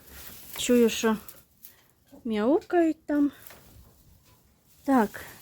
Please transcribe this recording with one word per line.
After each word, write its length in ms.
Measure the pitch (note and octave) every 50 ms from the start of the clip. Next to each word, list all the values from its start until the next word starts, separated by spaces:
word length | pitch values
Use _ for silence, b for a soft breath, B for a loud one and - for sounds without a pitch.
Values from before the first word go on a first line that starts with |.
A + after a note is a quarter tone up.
| B B B B B B B B B - -
Чую, 320 | - - - B3 A#3+ A#3 A3
що 280 | - - - A3 G#3+ G#3 B B B B _ _ _ _ B B B B B B B B _ _ - - _
мяукають 800 | A#3+ G#3+ G#3 G#3+ B3 D#4 G#4+ - - - F4 E4 D#4+ D4+ - _
там. 260 | - D4 D4 C#4+ C#4 B B B B B B B B B B B B _ _ _ - _ _ _ _ _ _ _ _ _ _ _ _ _ _ _
Так, 380 | C#4 C4+ B3 G#3 G3+ - - - - - -